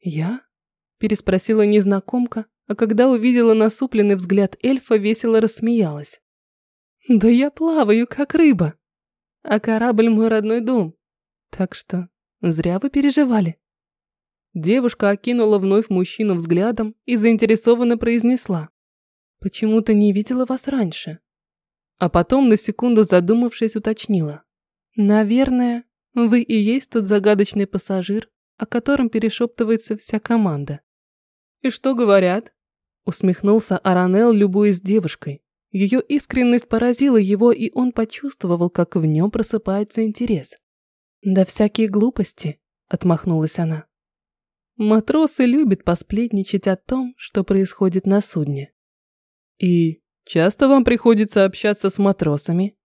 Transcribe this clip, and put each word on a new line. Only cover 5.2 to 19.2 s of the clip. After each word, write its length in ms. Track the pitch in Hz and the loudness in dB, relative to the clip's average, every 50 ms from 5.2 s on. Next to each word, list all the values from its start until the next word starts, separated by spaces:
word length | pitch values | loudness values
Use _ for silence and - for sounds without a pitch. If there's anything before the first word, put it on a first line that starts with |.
| - 233 226 220 | -2 0 2 2
рассмеялась. 800 | 226 214 220 - 220 226 240 233 208 160 147 147 147 - - _ _ _ _ _ _ _ _ _ _ _ _ _ _ _ _ _ _ - | 2 0 -2 -4 -4 -2 0 0 0 -2 -4 -8 -12 -16 -20 _ _ _ _ _ _ _ _ _ _ _ _ _ _ _ _ _ _ 2
«Да 180 | 254 214 190 | 2 4 4
я 240 | 226 233 240 269 294 | 4 4 4 2 0
плаваю, 560 | 277 - 320 330 330 311 262 208 208 226 240 | _ -2 -2 -2 0 0 2 2 2 2 0
как 280 | - - - 240 - - | -2 -4 -6 -6 -2 2
рыба, 400 | 320 339 302 262 175 170 151 165 _ _ _ _ _ _ _ _ _ _ _ _ _ _ | 4 4 4 4 4 0 -4 -4 _ _ _ _ _ _ _ _ _ _ _ _ _ _
а 160 | - 202 214 | -4 -4 -4
корабль – 520 | 214 - 220 220 233 247 240 208 226 233 | -2 -2 -2 0 0 0 2 2 2 2
мой 180 | 226 214 226 226 | 2 2 2 2
родной 320 | 220 220 214 214 220 240 | 0 0 -2 -2 -2 -2
дом, 340 | 226 220 262 240 190 160 165 _ _ _ _ _ _ _ _ _ _ _ | -2 -2 -2 -2 -2 -2 -6 _ _ _ _ _ _ _ _ _ _ _
так 240 | - - 190 185 - | -8 -6 -6 -6 -6
что 340 | - - _ - 180 180 175 _ _ _ _ _ _ - | -14 -14 _ -8 -8 -8 -10 _ _ _ _ _ _ -4
зря 360 | 175 160 156 165 175 175 190 | -4 -2 -2 -2 -2 -2 -2
вы 120 | 208 285 | -4 -4
переживали». 680 | - 285 277 285 269 - 294 254 240 220 190 165 165 _ _ _ _ _ _ _ _ _ _ _ _ _ _ _ _ _ _ _ _ | -2 0 0 0 2 2 0 2 2 0 0 -2 -4 _ _ _ _ _ _ _ _ _ _ _ _ _ _ _ _ _ _ _ _
Девушка 560 | 180 156 165 220 262 247 240 - _ - 202 | -8 -2 0 0 2 0 -2 -2 _ 0 0
окинула 500 | 202 202 _ 240 247 240 226 214 214 202 | 0 -2 _ -4 -2 0 2 2 2 2
вновь 300 | 185 190 196 208 226 - | 2 2 0 0 0 0
мужчину 460 | 196 185 185 - - - 220 214 190 | -2 -2 -2 -4 -4 -4 -2 -2 -2
взглядом 600 | 175 165 165 170 170 190 226 240 208 226 214 220 _ _ | -2 -2 0 0 0 0 -2 -2 -4 -6 -8 -8 _ _
и 100 | - 247 | -4 -2
заинтересованно 800 | 226 208 233 226 214 233 214 220 220 - 233 233 233 247 240 240 | 0 2 2 2 4 4 2 2 2 4 2 2 2 2 0 0
произнесла: 720 | 226 233 226 233 240 226 233 254 247 - - 196 165 156 - _ _ _ _ _ _ _ _ _ _ | 0 0 -2 -2 0 0 0 0 0 -2 -4 -6 -6 -6 -10 _ _ _ _ _ _ _ _ _ _